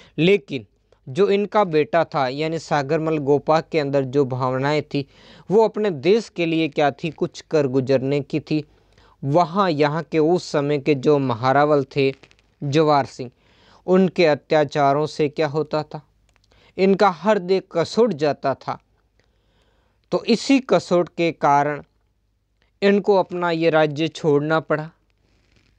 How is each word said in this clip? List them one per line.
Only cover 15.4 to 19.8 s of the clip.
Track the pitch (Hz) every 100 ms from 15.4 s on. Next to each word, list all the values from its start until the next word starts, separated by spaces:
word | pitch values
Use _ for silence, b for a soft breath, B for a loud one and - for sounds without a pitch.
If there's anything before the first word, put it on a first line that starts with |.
| 151
होता | 151 143 151
था, | 147 156 - _ _ _ b b b -
इनका | 190 190 202
हृदय | 156 196 208 175 190 -
कसुट | 165 151 - 233
जाता | 143 147 127 139 127
था। | - 127 _ _ _ _ _ _ _ _ _ _